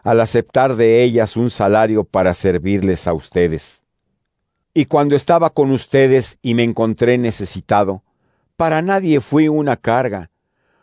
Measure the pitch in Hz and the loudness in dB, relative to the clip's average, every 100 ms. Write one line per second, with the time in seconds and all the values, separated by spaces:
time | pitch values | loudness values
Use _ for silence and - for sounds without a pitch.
0 | 101 113 113 123 - 131 131 117 113 117 | 0 0 2 -2 0 0 0 2 4 4
1 | 123 113 110 113 120 - 101 107 110 107 | 4 2 0 -2 -4 -2 0 2 2 0
2 | 92 95 92 87 95 87 92 101 92 87 | -2 0 0 0 -2 -2 -2 -2 0 -2
3 | 87 80 - 90 87 78 - - _ _ | -4 -6 -4 -2 0 -2 -10 -20 _ _
4 | _ _ _ _ _ _ _ 160 135 147 | _ _ _ _ _ _ _ -4 0 0
5 | 147 143 - 170 170 - 139 131 - 135 | 0 0 2 2 2 0 0 -2 0 2
6 | 131 131 113 - 123 117 117 110 113 107 | 4 2 0 -8 -2 0 0 0 -4 0
7 | 120 123 117 - 95 92 - 104 98 95 | 0 0 -2 -6 -10 -10 -2 0 0 -4
8 | - _ _ _ _ - 165 156 180 196 | -14 _ _ _ _ -6 -2 -2 -2 -2
9 | 180 147 - 147 156 151 147 117 117 120 | 0 -2 0 0 2 0 -2 -4 -2 -2
10 | 127 98 82 _ _ _ _ _ | -2 -6 -12 _ _ _ _ _